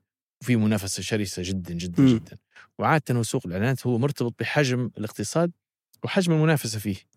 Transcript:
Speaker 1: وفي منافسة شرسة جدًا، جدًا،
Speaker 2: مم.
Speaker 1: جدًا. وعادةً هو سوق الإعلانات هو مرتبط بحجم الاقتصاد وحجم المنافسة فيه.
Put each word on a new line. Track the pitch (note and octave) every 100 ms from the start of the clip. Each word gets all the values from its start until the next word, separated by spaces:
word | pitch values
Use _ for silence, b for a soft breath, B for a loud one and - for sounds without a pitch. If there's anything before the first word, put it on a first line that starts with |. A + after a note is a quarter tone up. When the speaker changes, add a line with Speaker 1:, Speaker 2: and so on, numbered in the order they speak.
| _ _ _ _
Speaker 1:
وفي | - A#2+
منافسة | G#2+ G#2+ F#2+ -
شرسة | F2+ A2 G2 - F2+
جدًا، | F#2+ E2+
جدًا، | E2+ F2+ F2
Speaker 2:
مم. | C3+
Speaker 1:
جدًا. | A2+ - - _ b b -
وعادةً | G#2+ D#3 -
هو | A#2+
سوق | A2+ C3+ F#2
الإعلانات | F2 A#2 C3 B2
هو | A#2+
مرتبط | C#3 C#3 A#2+ -
بحجم | A2+ D3 C#3 B2 A#2+ -
الاقتصاد | G#2+ - G#2 D#3+ F3 - _ _ _ _
وحجم | - - F3
المنافسة | D#3+ D#3 D3+ A2+ G#2+
فيه. | G#2 F#2+ -